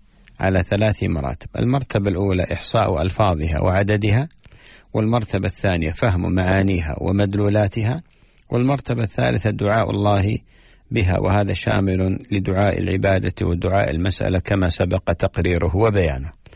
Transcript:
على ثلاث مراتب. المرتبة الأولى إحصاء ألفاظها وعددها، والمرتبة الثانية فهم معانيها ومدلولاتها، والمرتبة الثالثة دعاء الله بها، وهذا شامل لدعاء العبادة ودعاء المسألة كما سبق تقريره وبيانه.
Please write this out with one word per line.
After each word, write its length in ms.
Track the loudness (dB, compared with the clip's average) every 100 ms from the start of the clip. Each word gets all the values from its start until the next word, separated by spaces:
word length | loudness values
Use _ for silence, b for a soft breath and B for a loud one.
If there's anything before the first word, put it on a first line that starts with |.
| B B B -4
على 240 | 0 2
ثلاث 400 | 2 2 2 0
مراتب. 440 | -2 -2 -4 -6 -8 -4
المرتبة 500 | 0 0 0 -2 0
الأولى 360 | 0 0 0 -2
إحصاء 480 | -4 -2 0 2 0
ألفاظها 600 | -2 2 2 2 0 0
وعددها، 640 | 0 2 2 0 2 0 0 -8 B B B B B
والمرتبة 520 | -2 0 0 -2 -2 -4
الثانية 460 | -2 -2 0 -2
فهم 420 | -2 0 0 0
معانيها 600 | 0 2 2 2 0 -4 -4
ومدلولاتها، 1000 | -2 0 0 0 0 2 0 0 -4 -4 -8 b b b -6
والمرتبة 540 | 0 0 -2 -4 -4
الثالثة 460 | -4 -2 0 0 0
دعاء 400 | 0 0 2 0
الله 480 | 0 2 2 2 -2 -8 b b b b
بها، 280 | 0 2 2
وهذا 340 | 2 2 2
شامل 680 | -2 -2 0 2 2 0 -2 -2
لدعاء 480 | -2 0 2 2 0
العبادة 680 | 0 0 2 2 0 -2 -2
ودعاء 440 | 0 0 0 0
المسألة 480 | 0 -2 -2 0 -2
كما 300 | 0 0 0
سبق 420 | 0 0 0 -2
تقريره 640 | -2 -2 0 0 0 0 2
وبيانه. 560 | 2 2 0 -2 -8 -14 -20